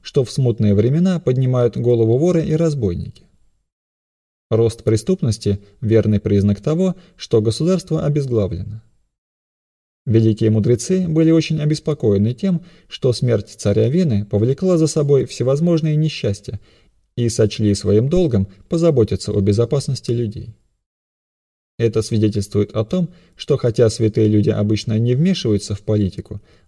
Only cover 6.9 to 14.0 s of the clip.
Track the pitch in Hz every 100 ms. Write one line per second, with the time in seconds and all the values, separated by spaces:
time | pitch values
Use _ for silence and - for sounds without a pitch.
6.9 | 175 - - - 117 107 107 160 185 -
7.9 | 156 156 147 135 117 95 85 101 107 -
8.9 | _ _ _ _ _ _ _ _ _ _
9.9 | _ - 110 113 107 110 107 107 120 -
10.9 | 185 175 156 160 165 156 156 151 151 -
11.9 | 147 110 101 104 123 190 170 - - _
12.9 | - 127 117 123 110 98 - 104 101 113
13.9 | 160